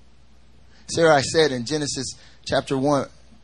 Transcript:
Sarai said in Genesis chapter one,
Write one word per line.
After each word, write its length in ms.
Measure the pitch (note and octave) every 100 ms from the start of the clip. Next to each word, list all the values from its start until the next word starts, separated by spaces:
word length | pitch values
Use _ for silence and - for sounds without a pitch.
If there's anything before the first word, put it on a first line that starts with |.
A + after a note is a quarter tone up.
| - - - - - - - - -
Sarai 340 | E3 E3 C#3+
said 280 | A2+ D#3+ D3+
in 140 | B2+
Genesis 480 | A#2 D3+ C#3+ C#3 A#2+ - - -
chapter 320 | - C3+ C3+ C3+
one, 320 | C#3 C#3 G#2 - - -